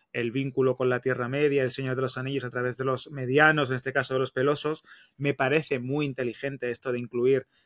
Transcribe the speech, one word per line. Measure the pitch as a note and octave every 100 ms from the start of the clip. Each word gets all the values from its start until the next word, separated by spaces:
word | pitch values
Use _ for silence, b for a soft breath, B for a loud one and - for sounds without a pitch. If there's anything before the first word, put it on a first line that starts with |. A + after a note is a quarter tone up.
| b
el | B2 A#2+
vínculo | A#2+ C3+ C3 C3 B2
con | B2+
la | B2
Tierra | C3 B2 A#2+
Media, | C3+ D3 C#3
el | B2+
Señor | - C3 B2+
de |
los | C3 -
Anillos, | C3 C#3
a | B2
través | B2 B2 A#2+
de | C3
los | B2+ -
medianos, | C#3+ B2+ C3+ D#3 D3+ C3
en | B2+
este | C3
caso | C3+ C3 C3
de |
los | C3
pelosos. | - C#3 D3+ D3 D#3 - b b -
Me | C#3+
parece | C3 C3 D3+ D3+ C3
muy | B2 D3 D3
inteligente | C3 B2 G#2+ C#3 C#3 B2
esto | A#2 C3
de | B2
incluir, | A#2+ A#2+ B2 C3+ - _